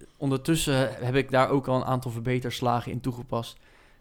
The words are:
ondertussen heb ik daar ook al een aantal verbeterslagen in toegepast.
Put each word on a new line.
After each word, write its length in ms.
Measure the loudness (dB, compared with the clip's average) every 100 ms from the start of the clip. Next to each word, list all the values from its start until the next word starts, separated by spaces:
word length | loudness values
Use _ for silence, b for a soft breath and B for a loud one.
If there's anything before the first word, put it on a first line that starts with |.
| -18 -4
ondertussen 880 | 0 0 2 2 2 2 2 -2
heb 100 | 0
ik 160 | 0 2
daar 180 | 4 4
ook 200 | 2 2
al 80 | 0
een 80 |
aantal 260 | 0 -2 -2
verbeterslagen 840 | -4 -2 -2 -2 -2 0 0 -2
in 80 | -4
toegepast. 580 | -4 -6 -4 -6 -6 -12 b b b b